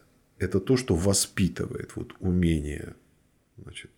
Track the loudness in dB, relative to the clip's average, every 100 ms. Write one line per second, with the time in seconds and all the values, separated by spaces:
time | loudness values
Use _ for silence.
0 | _ _ _ _ -2 -2 2 2 2 2
1 | 4 2 0 0 0 0 -8 -8 -10 -10
2 | -12 -6 0 2 4 2 -2 -8 -10 -16
3 | _ _ _ _ _ -20 -20 -18 -20